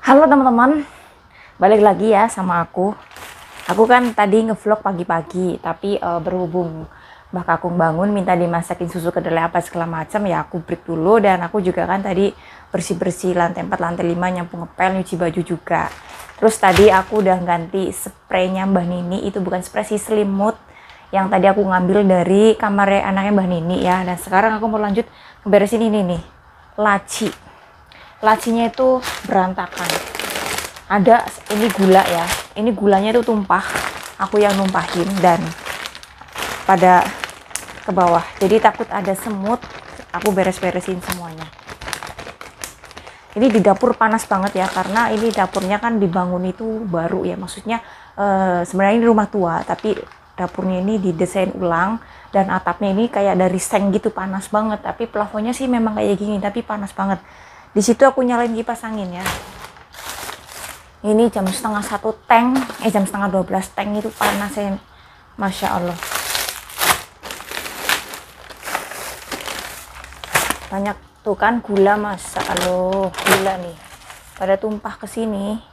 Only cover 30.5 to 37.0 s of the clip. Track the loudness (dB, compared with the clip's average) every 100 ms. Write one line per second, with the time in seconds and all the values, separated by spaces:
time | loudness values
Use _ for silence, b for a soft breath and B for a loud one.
30.5 | -8 -10 -16 -2 2 6 6 4 -10 -6
31.5 | 0 0 2 6 6 6 0 -2 -6 -8
32.5 | -2 -2 2 2 4 4 2 2 0 2
33.5 | 0 0 -6 -6 -10 -14 -8 -2 2 2
34.5 | 2 0 0 -2 -2 -2 2 4 4 0
35.5 | -8 -12 -10 -12 -14 -20 -20 -18 -10 -10
36.5 | -6 2 6 8 6